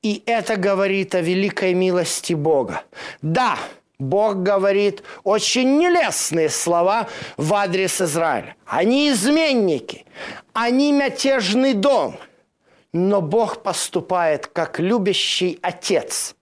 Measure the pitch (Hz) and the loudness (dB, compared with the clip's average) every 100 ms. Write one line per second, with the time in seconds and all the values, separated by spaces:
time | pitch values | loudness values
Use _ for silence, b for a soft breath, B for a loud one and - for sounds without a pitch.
0 | 214 208 - 233 - 214 196 190 196 196 | -2 -4 -2 -2 0 -2 0 0 0 0
1 | 190 185 170 180 196 - 185 180 185 180 | -2 -2 0 0 -2 -2 0 2 2 0
2 | 160 - - 165 151 147 120 - - B | -2 -4 -4 -2 2 2 0 -8 -12 B
3 | B B 156 180 247 139 - - _ _ | B B -2 0 0 -2 -8 -16 _ _
4 | 135 190 214 196 185 196 196 196 202 196 | -2 0 2 0 0 2 2 2 2 -2
5 | B B 190 214 - 254 254 285 359 349 | B B 0 0 2 0 2 4 4 2
6 | 240 - - 165 156 - 170 170 180 220 | 2 -2 -2 0 0 0 0 2 2 2
7 | 208 B B B 156 202 196 185 185 - | -2 B B B 0 0 0 0 0 0
8 | 175 156 165 120 85 - - - 196 269 | 0 0 0 -2 -6 -20 -6 0 2 2
9 | 294 240 220 302 320 254 190 139 - - | 2 2 2 2 2 2 2 0 -6 -18
10 | - B B B B 226 240 254 294 285 | -20 B B B B -4 0 2 2 2
11 | 277 - 269 269 190 220 269 214 285 254 | 0 0 0 2 2 2 2 2 2 2
12 | 135 - - _ _ _ b b b 170 | 0 -6 -20 _ _ _ b b b 0
13 | 185 202 156 214 214 - 196 175 - 180 | 2 2 2 0 0 -4 -6 -4 -4 -4
14 | 170 180 165 147 - - 160 - 175 240 | -2 0 2 0 -4 -6 -4 -2 0 0
15 | 180 180 - - 185 - 175 175 - 170 | 0 0 -2 -2 -2 -2 -8 -6 -2 -2
16 | - - - - | -2 -6 -6 -12